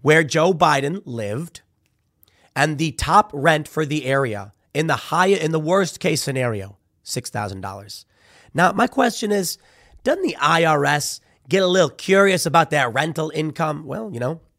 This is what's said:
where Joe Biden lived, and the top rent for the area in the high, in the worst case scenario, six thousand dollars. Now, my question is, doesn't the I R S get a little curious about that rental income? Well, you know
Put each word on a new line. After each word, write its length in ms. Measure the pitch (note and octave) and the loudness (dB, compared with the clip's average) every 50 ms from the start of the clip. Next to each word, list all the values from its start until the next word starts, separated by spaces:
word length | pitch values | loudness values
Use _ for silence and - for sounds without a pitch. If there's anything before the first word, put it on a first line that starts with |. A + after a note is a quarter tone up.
where 220 | - D3 D3+ D#3+ D#3+ | 4 6 6 6 4
Joe 300 | C3+ - D#3+ D#3 F3+ F#3+ | 2 0 2 2 2 2
Biden 480 | D3+ F3 D#3+ D3 C#3 C3+ C#3 E3+ G3 - | 4 4 4 4 2 0 -2 -6 -6 -10
lived, 560 | - B2 A#2 G#2+ G2+ G#2 B2+ E3+ E3+ _ - _ _ _ _ _ _ _ _ _ _ _ _ _ _ _ _ _ _ _ | -10 -10 -8 -6 -6 -6 -8 -8 -10 _ -20 _ _ _ _ _ _ _ _ _ _ _ _ _ _ _ _ _ _ _
and 220 | - C#3 D#3 D#3 C3+ | 0 0 0 2 0
the 160 | D#3+ D#3+ - | -2 -2 -2
top 360 | - - C#3+ E3 G3+ G#3 - - | -4 -4 4 4 4 4 4 -2
rent 340 | C#3+ C3+ E3+ D#3+ D3+ D3+ - | 0 2 2 2 2 0 -4
for 180 | - - D#3+ | -4 -4 -4
the 200 | C#3 D3 D#3 B2+ | -2 -2 -4 -2
area 480 | B2+ C3+ C#3 C#3 B2 G#2+ G2+ G2 G#2 _ _ _ _ _ | 0 0 0 0 -2 -4 -8 -12 -14 _ _ _ _ _
in 140 | C#3+ D#3+ D#3+ | -4 -2 0
the 80 | C#3+ | -2
high, 300 | A#2 - - D3+ D#3+ F#3 | -4 -4 -4 0 2 4
in 260 | F#3+ G3 F#3+ D#3+ D#3 | 4 2 2 2 -2
the 80 | D#3+ D#3+ | -2 -2
worst 400 | D#3 D#3 F3+ G3 F#3+ D#3+ - - | 0 2 2 2 2 0 -4 -4
case 240 | - F3+ E3 - - | -2 -2 -2 -2 -2
scenario, 540 | - C3+ C3 B2+ A#2+ A2+ G2+ F#2+ G2 - _ _ _ _ _ _ | -4 -4 -2 -2 -2 -2 -4 -8 -10 -16 _ _ _ _ _ _
six 260 | - - B2 - - | -10 -10 -8 -8 -8
thousand 300 | _ A2+ G#2 G#2 G2 F#2+ | _ -6 -6 -6 -8 -10
dollars. 460 | F#2+ F#2+ F#2+ G2+ G2 G2+ - - - _ _ _ _ _ _ _ _ _ _ | -10 -12 -12 -14 -16 -18 -18 -20 -20 _ _ _ _ _ _ _ _ _ _
Now, 180 | D3 F3 F3+ | 2 2 2
my 160 | F#3+ G3 A3+ B3 | 2 2 -2 -2
question 460 | - C4+ C4 A#3+ - - - G#3 G#3 | 0 0 0 0 0 -2 -4 -2 -2
is, 240 | G3+ F#3+ D#3+ - _ _ _ _ _ _ _ _ - _ | -2 -2 -4 -8 _ _ _ _ _ _ _ _ -6 _
doesn't 180 | B3 D4+ F#4+ F#4 | -2 -2 0 -2
the 140 | D4 D#3+ - | -4 -4 0
I 260 | C#3+ D3 E3 E3 E3+ | 0 2 2 4 4
R 220 | D#3+ D#3 D3 C#3+ | 2 2 2 2
S 340 | C#3+ D3 D3 C#3+ - - - _ _ _ _ _ - | 2 0 0 -2 -4 -10 -10 _ _ _ _ _ -2
get 140 | C#3 F#3+ F#3+ | 0 2 2
a 40 | F3+ | 4
little 220 | F3+ F#3 E3 C#3+ | 4 4 4 2
curious 560 | - - - - F#3+ G3 G3 G3 F#3+ E3+ - | 0 -6 0 2 4 6 6 4 4 2 0
about 240 | E3 C#3 E3 D#3 - | 2 2 2 2 4
that 240 | D#3+ D3 C3+ A#2+ A2 | 2 0 0 0 0
rental 360 | C3 D3 E3+ D3+ - D#3 D#3 C#3+ | -2 -2 -2 -2 -4 -6 -4 -4
income? 480 | D#3 D#3 D#3 C#3 - E3 D#3 D3+ D3+ D#3 | -4 -4 -4 -2 -4 -4 -4 -4 -6 -10
Well, 260 | D3+ C3+ F#3+ A3+ A3 F3 | -10 -10 -10 -10 -10 -8
you 80 | A#2 | -6
know 180 | B2 B2+ D#3+ E3 _ _ _ | -6 -6 -6 -8 _ _ _